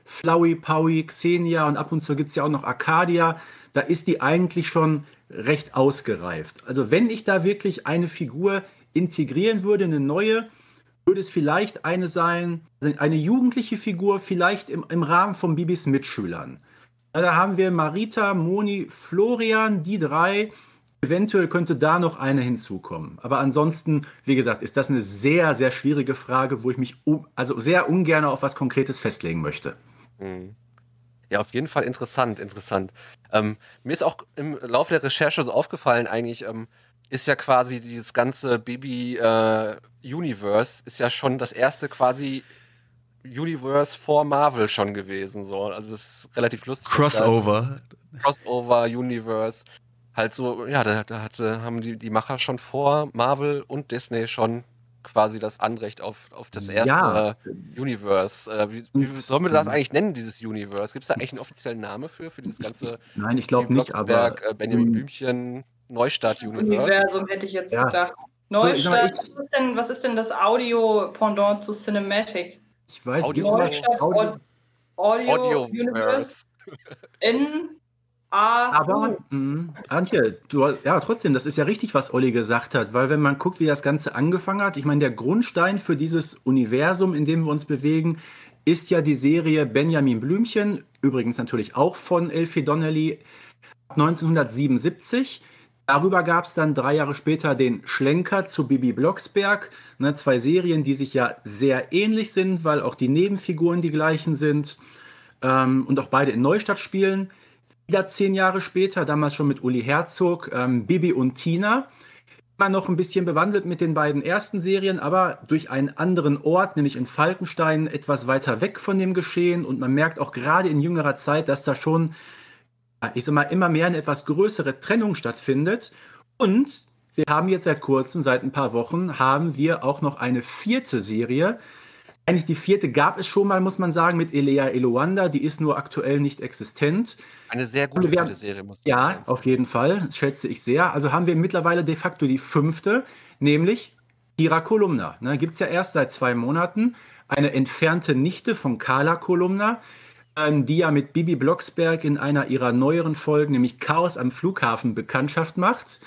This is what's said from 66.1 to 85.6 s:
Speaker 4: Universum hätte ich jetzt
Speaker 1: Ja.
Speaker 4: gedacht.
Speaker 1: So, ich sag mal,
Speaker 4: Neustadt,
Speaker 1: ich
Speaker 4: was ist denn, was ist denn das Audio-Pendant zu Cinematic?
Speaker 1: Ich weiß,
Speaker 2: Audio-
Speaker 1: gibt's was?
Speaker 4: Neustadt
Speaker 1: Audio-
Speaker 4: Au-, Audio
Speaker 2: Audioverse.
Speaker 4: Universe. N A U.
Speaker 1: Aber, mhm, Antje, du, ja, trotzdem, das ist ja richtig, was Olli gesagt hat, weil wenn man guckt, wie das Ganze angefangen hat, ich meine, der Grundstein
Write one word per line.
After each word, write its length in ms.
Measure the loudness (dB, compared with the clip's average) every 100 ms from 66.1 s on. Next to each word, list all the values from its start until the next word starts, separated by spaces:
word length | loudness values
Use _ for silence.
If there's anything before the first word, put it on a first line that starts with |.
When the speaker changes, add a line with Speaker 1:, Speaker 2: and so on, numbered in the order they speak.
| 0 -2 -2 -6 -2 0 2
Speaker 4:
Universum 440 | 4 4 2 0 -4
hätte 180 | -6 -6
ich 60 |
jetzt 200 | -6 -4
Speaker 1:
Ja. 120 | 0 2
Speaker 4:
gedacht. 280 | 2 -2 -4 -20 _ -2
Speaker 1:
So, 160 | 2 4
ich 160 | 2
sag 80 | 2
mal, 100 | 4
Speaker 4:
Neustadt, 260 | 4 0 -10
Speaker 1:
ich 80 | -12
Speaker 4:
was 80 |
ist 140 | -4 -2
denn, 180 | 0 -2
was 140 | -4
ist 140 | -4
denn 120 | -4 -2
das 160 | -4
Audio-Pendant 1300 | 0 2 2 2 2 2 2 0 -2 0 2 2 0
zu 120 | -4
Cinematic? 880 | -6 -4 -4 -2 -2 -2 -6 -8 -14 _ _ _
Speaker 1:
Ich 180 | -12 -4
weiß, 200 | -2 0
Speaker 2:
Audio- 180 | 0
Speaker 1:
gibt's 80 | 2
was? 80 | 2
Speaker 4:
Neustadt 420 | 0 0 0 0
Speaker 1:
Audio- 380 | 2 2 0 -4 -16 _ _ _ _ -2
Speaker 4:
Au-, 160 | 0
Audio 220 | 2 2 2 2 0
Speaker 2:
Audioverse. 80 | -2
Speaker 4:
Universe. 640 | -4 -2 0 2 0 -2 -10 -16 _ -20 -20 -20 -20 -20 _
N 500 | 0 2 0 -4 -8 -14 _ _ _ _ _
A 380 | 2 2 2 2
U. 40 |
Speaker 1:
Aber, 440 | 2 0 0 -2 -4 -6
mhm, 440 | -4 -2 -4 -6 -12 -4
Antje, 500 | -2 0 2 2 -2 -4
du, 180 | 2 2 2
ja, 160 | 0 0
trotzdem, 340 | 0 -2 0
das 120 | 0 0
ist 120 | 0
ja 60 |
richtig, 300 | 0 -2 -2
was 200 | -2 0
Olli 180 | 0 2
gesagt 440 | 2 0 -2 0 -2
hat, 180 | 0
weil 160 | 0 2
wenn 120 | 2
man 160 | 2 0
guckt, 220 | -2 0
wie 60 | 0
das 160 | 0
Ganze 320 | 0 -2 -4
angefangen 480 | -2 0 0 -2 -2
hat, 160 | -2 -2
ich 80 | 0
meine, 140 | 2
der 120 | 2
Grundstein 680 | 0 0 0 0 0